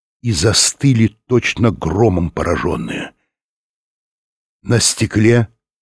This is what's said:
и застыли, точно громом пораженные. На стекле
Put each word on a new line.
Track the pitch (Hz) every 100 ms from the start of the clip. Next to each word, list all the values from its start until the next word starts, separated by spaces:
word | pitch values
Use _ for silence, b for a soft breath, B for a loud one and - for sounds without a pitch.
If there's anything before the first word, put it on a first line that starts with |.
| _ _
и | 117
застыли, | 92 113 95 - - 143 117 113 - -
точно | 123 - - 120
громом | - 82 92 117 90 82
пораженные. | - 80 80 90 78 57 - - - _ _ _ _ _ _ _ _ _ _ _ _ _ _
На | - 120
стекле | - - 110 104 110 120 110 _ _ _